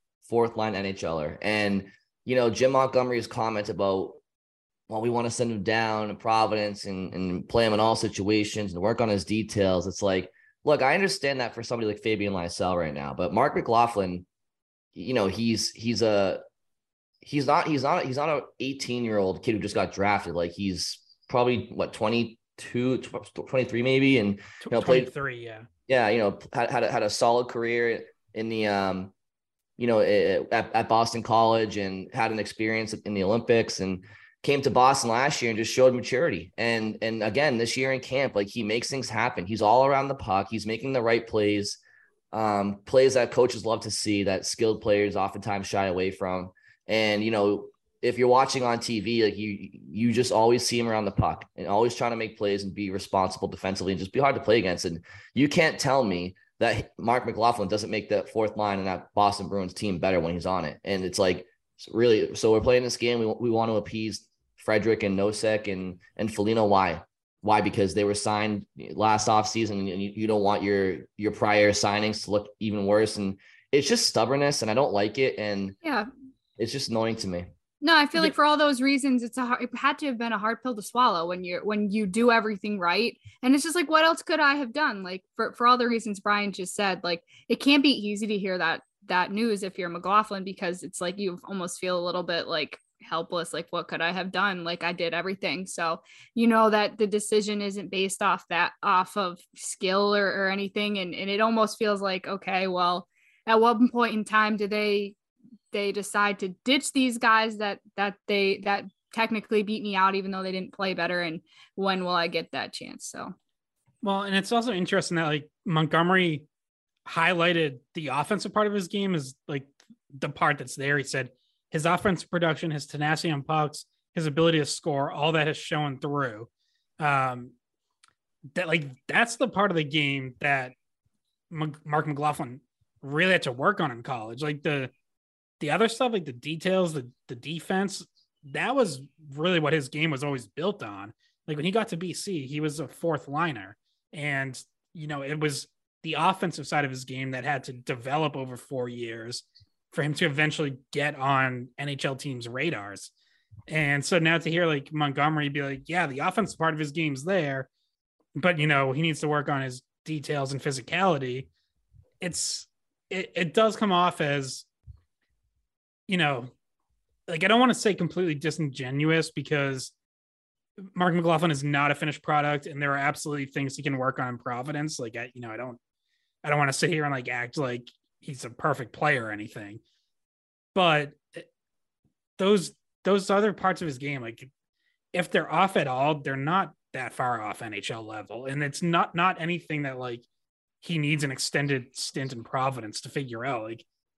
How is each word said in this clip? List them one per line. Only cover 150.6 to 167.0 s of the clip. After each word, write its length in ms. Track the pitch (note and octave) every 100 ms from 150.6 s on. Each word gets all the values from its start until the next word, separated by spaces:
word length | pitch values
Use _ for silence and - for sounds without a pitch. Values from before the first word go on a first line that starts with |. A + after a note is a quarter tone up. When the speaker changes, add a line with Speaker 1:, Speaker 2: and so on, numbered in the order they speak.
| D3 C3 _
Speaker 2:
get 220 | D3 D3 C#3+
on 480 | C3+ C3+ C3 B2+ B2 -
N 120 | C#3+
H 160 | C#3 D3
L 100 | C3
teams' 320 | D3 B2 A#2
radars. 640 | B2+ E3 A#2 G2+ G2 - _ _ _ _ - -
And 360 | D#3 D3 C#3+
so 160 | C#3 F3+
now 180 | D#3+ E3
to 120 | D#3+
hear, 160 | E3 E3+
like, 260 | D3 C3
Montgomery 580 | D3+ D3 C#3 D3 D#3 C#3+
be 120 | C#3+
like, 200 | C#3 C3+ -
"Yeah, 200 | E3+ D#3+
the 120 | C3
offensive 380 | E3+ - F3 -
part 160 | D#3+
of 60 | D#3
his 120 | D3+
game's 340 | D3 D#3 C3+ D#3
there, 440 | G3 D3 C3+ C3 _ _ _ _ _ _
but, 240 | D3 F3+ E3
you 100 | D3+
know, 260 | C#3+ C3+
he 80 | C3
needs 180 | E3 D3+
to 80 | D3+
work 220 | D3 C#3+
on 120 | C#3
his 220 | C3 B2 - _ -
details 480 | D#3 C#3 D3 C3+
and 80 | C3+
physicality." 880 | D3+ B2+ A2+ E3+ F#3+ D3 B2+ B2+ - _ _ _ _ _ _ _
It's, 460 | F3+ - - - - _ _ _ -
it, 240 | F#3+ F#3 -
it 180 | F3+
does 220 | A3+ A3 G#3+
come 160 | G#3+
off 300 | F3 F3+ E3+
as, 420 | D3+ C#3+ C3 - - _ - - _ _ _ _ _ _ _ _ _ _ -
you 80 | F3+
know, 300 | D3+ C3 B2+ - _ _ _ _